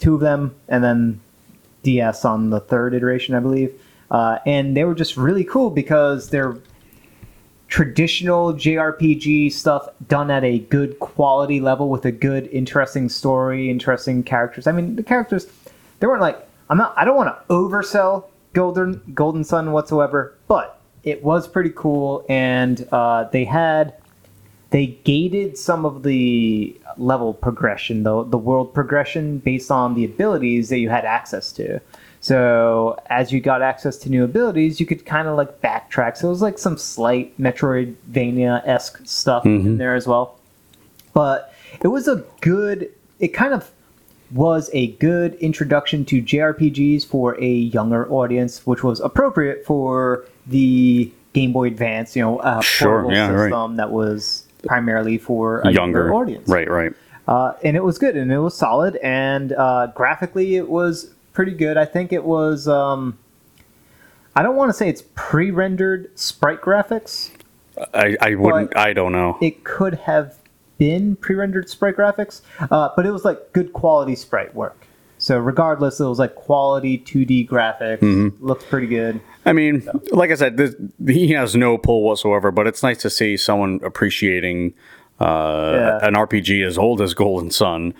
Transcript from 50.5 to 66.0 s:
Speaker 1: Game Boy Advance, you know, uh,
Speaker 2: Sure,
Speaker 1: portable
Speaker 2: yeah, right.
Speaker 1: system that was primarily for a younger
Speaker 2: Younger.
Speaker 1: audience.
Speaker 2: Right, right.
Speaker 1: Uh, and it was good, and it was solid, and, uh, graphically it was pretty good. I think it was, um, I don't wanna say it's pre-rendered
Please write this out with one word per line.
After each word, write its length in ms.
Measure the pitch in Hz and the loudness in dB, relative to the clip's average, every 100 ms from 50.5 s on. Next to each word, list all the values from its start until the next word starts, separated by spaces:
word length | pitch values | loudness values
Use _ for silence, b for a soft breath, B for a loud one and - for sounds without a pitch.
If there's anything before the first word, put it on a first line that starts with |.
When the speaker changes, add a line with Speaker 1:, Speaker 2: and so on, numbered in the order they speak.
| 135 131 127 127 123 117 - _ | 2 4 4 4 4 0 -6 _
Speaker 1:
Game 180 | 143 127 | 0 0
Boy 140 | 127 123 | 0 -2
Advance, 480 | 110 117 110 113 127 | -2 -4 -4 -4 -2
you 60 | |
know, 160 | 113 117 | 0 0
uh, 220 | 131 113 | 0 0
Speaker 2:
Sure, 420 | 107 - 104 110 | 0 2 2 2
Speaker 1:
portable 100 | - | 2
Speaker 2:
yeah, 160 | 98 104 | 2 2
right. 120 | 98 104 | 2 2
Speaker 1:
system 260 | 117 113 113 | 0 -4 -4
that 140 | 107 | -4
was 520 | 110 107 107 - - - _ - | -2 -2 -2 -6 -8 -10 _ -2
primarily 520 | 123 117 110 110 113 | -2 0 0 0 -4
for 420 | - 117 113 113 | -2 -2 -2 0
a 100 | 113 | 2
younger 360 | 104 90 - 85 | 2 2 2 2
Speaker 2:
Younger. 80 | |
Speaker 1:
audience. 340 | 220 233 110 101 | 2 0 -4 0
Speaker 2:
Right, 200 | 87 80 | 2 2
right. 220 | 87 82 - b b - | 0 -2 -6 b b -2
Speaker 1:
Uh, 240 | 123 127 - | 0 0 -2
and 140 | 156 160 | -2 0
it 80 | |
was 140 | 185 170 | 0 0
good, 180 | 269 156 | 0 0
and 160 | 127 | 0
it 60 | 139 | 0
was 180 | 165 - | 0 0
solid, 400 | 123 127 185 135 | 2 2 2 0
and, 560 | 131 131 135 139 135 | -2 0 0 -2 -2
uh, 360 | 139 131 127 120 | 0 2 2 0
graphically 640 | - 127 151 180 190 190 185 | 0 -2 0 -4 -2 0 0
it 120 | - | 0
was 420 | 165 175 165 - _ _ | 0 0 -2 -10 _ _
pretty 200 | - 190 | -2 -2
good. 240 | 165 156 156 | 0 0 2
I 80 | |
think 280 | 151 175 180 | 2 0 -2
it 120 | 175 | -2
was, 420 | 165 160 156 147 143 | 0 0 0 0 0
um, 500 | 143 139 135 131 110 _ _ _ _ b b b b b b b - | 2 2 -2 -4 -8 _ _ _ _ b b b b b b b 0
I 60 | |
don't 140 | 208 269 | 2 2
wanna 160 | 262 | 2
say 160 | - 196 | 2 0
it's 140 | - - | -2 -8
pre-rendered 960 | - - 151 185 180 190 185 190 185 | -12 -2 0 0 0 -2 0 -2 -2